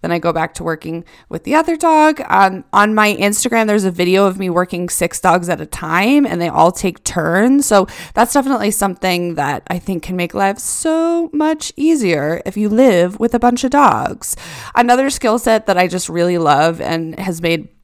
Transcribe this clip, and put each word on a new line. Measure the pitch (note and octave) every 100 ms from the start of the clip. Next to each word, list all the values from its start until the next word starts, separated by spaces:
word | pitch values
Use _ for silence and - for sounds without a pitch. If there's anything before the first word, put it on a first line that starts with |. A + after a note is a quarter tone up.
Then | -
I | E3+
go | E3+
back | E3 D#3
to | -
working | E3 D#3 D#3 E3 E3+ - _
with | E3
the | -
other | D4 E4 E4
dog. | E4+ D#4 D4+ D4+ -
Um, | F#3+ G3 F#3+ -
on | G3+ G#3
my | G#3+ G#3+
Instagram, | G#3 G3+ G#3 B3 A#3 A3
there's | G#3
a | F#3+
video | F3 F3+ F#3 G3
of | F#3
me | F#3+
working | E3+ F3+ F3 F3
six | - E3+ -
dogs | F#3 F3 E3+
at | D#3
a | D3+
time, | - D#3+ E3 A#3+ C#4+
and | C#4+ F3
they | E3+
all | - E3
take | F3+ F#3+ E3+
turns. | - - D#3+ F3 A#3 C#4 C#4
So | G#3 F#3 - -
that's | - A#3+
definitely | C#4+ C4 C4 G#3
something | G#3 G3 F#3 F#3 F3 F3
that | D#3+ C#3 C#3+ -
I | F3+
think | - F3+
can | - F3+
make | F3
life | G3+ G3 G3+
so | - - D#4+ D#4+ E4 E4+ E4
much | D4 D4+ D#4 - -
easier | D4+ D#4+ G#3 D#3 C#3+ E3+ -
if | G3
you | G#3
live | G#3+ C4 F3+ F3+ G3+
with | A#3
a | A#3+
bunch | A#3+ A#3+
of | C4
dogs. | C#4 C4 A2 - - - - - - -
Another | - A#3+ B3 C4+
skill | C4+ A#3+ A3+
set | A3+ A3 A3
that | F3+
I | F3+
just | F3+ F3+
really | E3+ F3 F3
love | D#3+ C#3+ D#3+ E3
and | - E3 D#3+ -
has | F#3+ E3
made | E3 E3 - _